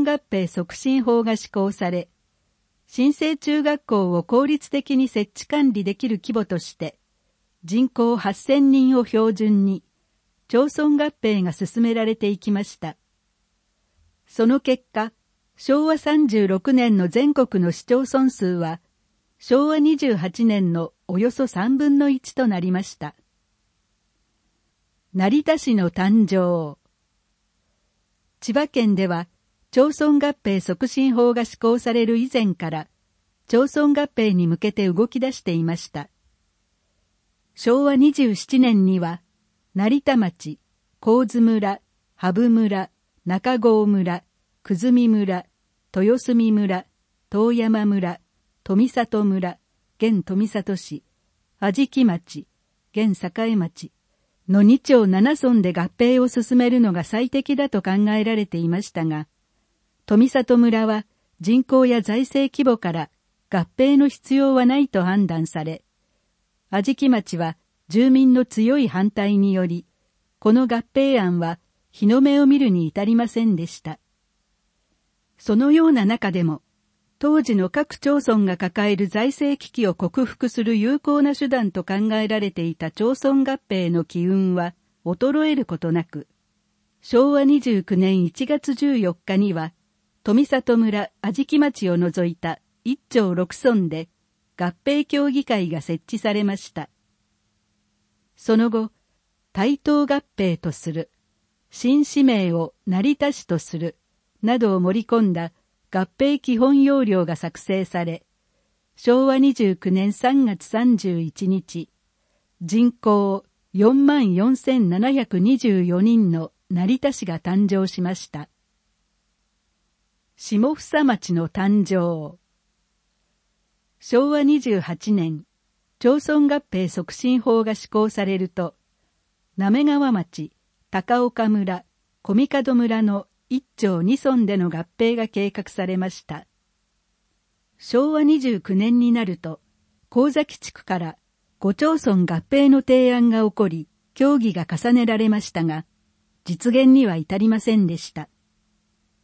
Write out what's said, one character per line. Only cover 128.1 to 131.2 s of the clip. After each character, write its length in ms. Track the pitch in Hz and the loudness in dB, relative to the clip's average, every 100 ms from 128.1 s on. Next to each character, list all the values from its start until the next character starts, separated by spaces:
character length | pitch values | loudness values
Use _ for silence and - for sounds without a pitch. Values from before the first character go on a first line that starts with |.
| - 196 | -2 -4
れ 120 | 190 | -4
る 120 | 185 | -4
と、 260 | - 175 - _ _ _ _ _ _ _ - | -6 -8 -10 _ _ _ _ _ _ _ -4
滑 280 | 196 240 294 | 0 2 2
川 260 | 285 269 | 2 0
町、 400 | 208 - - 151 _ _ _ _ | -2 -4 -10 -14 _ _ _ _
高 320 | 190 - 247 | -8 -2 0